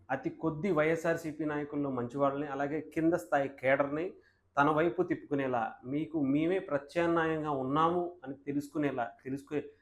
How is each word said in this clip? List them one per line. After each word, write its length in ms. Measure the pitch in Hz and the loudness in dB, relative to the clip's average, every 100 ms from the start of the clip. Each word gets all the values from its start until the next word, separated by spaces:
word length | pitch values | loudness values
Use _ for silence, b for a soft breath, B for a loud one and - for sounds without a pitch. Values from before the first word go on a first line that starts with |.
| - | -6
అతి 180 | - 165 | -4 -4
కొద్ది 420 | - 160 151 196 | -4 -4 -2 0
వైఎస్ఆర్సీపీ 760 | 151 156 165 170 160 156 147 151 | 4 4 2 0 -2 -4 -6 -4
నాయకుల్లో 460 | 147 143 147 139 | -2 -4 -2 -2
మంచివాళ్ళని, 560 | 127 120 139 139 139 151 | -2 -2 2 0 0 -4
అలాగే 340 | 135 143 151 | -2 -2 -4
కింద 320 | - 165 160 | -4 0 2
స్థాయి 360 | 170 - 147 135 | 2 2 0 0
కేడర్ని 640 | - 131 139 143 151 180 - b b b - | -2 2 4 2 -2 -6 -8 b b b 2
తన 80 | 143 | 4
వైపు 340 | 147 170 170 | 4 2 2
తిప్పుకునేలా, 720 | 175 156 - 143 135 123 107 - 123 | 0 -2 -2 -2 0 0 -2 -6 -6
మీకు 360 | 143 151 165 | -4 -2 0
మేమే 380 | 135 143 165 185 | 2 2 2 0
ప్రత్యామ్నాయంగా 920 | 185 143 - 170 170 170 160 160 151 | -2 -4 -2 0 2 4 2 0 -2
ఉన్నాము 640 | 139 131 147 165 180 175 - 135 | -2 0 2 4 2 -2 -6 -12
అని 80 | |
తెలుసుకునేలా, 800 | 143 143 143 - 156 143 127 117 - | -12 -4 -4 -4 -2 -2 0 -4 -6
తెలుసుకు-, 380 | 131 135 - 147 - B | -8 -8 -4 -6 -6 B